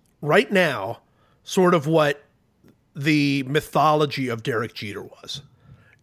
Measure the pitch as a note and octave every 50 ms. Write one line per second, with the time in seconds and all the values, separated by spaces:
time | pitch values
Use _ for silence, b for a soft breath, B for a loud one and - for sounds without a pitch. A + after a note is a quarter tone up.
0 | _ _ _ _ - D3 D#3+ G3 A3+ G#3+ G#3+ F#3 F3+ D#3 B2+ G#2+ F#2+ A2 A#2 -
1 | _ _ _ _ _ _ _ _ _ - - G3 F#3 F3 F3+ E3 C3 D#3 D#3+ D#3
2 | D3+ D3 D3 - - _ _ _ _ _ _ _ _ - _ _ _ _ - D3+
3 | C3+ D#3+ D3+ D3+ C#3+ C#3+ C#3 C#3 C3 B2+ C#3+ D#3 - - - D#3 C#3+ D#3 D3+ D3+
4 | D#3 C#3+ - C#3+ C3 A#2+ A#2 A2+ A2+ C#3 A#2+ G#2+ A#2 G#2+ - - A2+ G#2 F#2 G2
5 | - - - - - - - - - - _ b b b b b b b b b